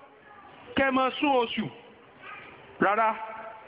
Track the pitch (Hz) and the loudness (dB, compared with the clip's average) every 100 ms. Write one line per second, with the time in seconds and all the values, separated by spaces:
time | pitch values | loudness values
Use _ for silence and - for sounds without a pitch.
0 | - - - - - - - - 269 262 | -20 -20 -20 -20 -20 -20 -4 2 4 4
1 | 262 - 294 254 233 - 160 - - - | 2 2 2 2 2 -2 -6 -10 -20 -20
2 | - - - - - - - - 180 214 | -20 -20 -18 -18 -18 -20 -20 0 2 4
3 | 220 214 - - - - | 2 0 -8 -12 -14 -16